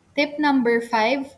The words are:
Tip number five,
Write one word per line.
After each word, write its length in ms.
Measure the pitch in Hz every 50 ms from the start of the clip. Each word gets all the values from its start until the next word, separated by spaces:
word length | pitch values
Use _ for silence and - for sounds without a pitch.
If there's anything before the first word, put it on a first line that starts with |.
| _ _ _
Tip 240 | - 294 294 294 294
number 400 | 302 294 277 269 240 233 233 233
five, 480 | 233 233 - 226 214 226 262 285 269 - -